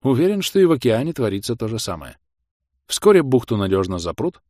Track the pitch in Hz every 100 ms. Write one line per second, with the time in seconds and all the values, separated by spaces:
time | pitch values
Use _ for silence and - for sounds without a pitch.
0 | 127 127 175 202 180 196 185 151 123 110
1 | 147 156 117 98 - 117 110 117 - 85
2 | 71 - _ _ _ _ _ _ _ -
3 | - 196 143 127 - 107 95 95 95 90
4 | 85 80 87 - _